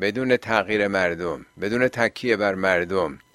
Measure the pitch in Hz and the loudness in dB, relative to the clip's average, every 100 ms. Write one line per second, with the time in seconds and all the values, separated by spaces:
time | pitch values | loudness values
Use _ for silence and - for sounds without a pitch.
0 | 98 107 131 123 117 113 95 107 101 98 | -2 -2 2 0 2 0 0 0 0 2
1 | 90 85 87 76 - - 98 117 127 123 | 0 0 -4 -6 -10 -8 -4 0 0 0
2 | 113 - 123 107 101 95 95 90 87 95 | -2 -2 -2 0 0 0 2 2 0 0
3 | 82 67 _ | -2 -4 _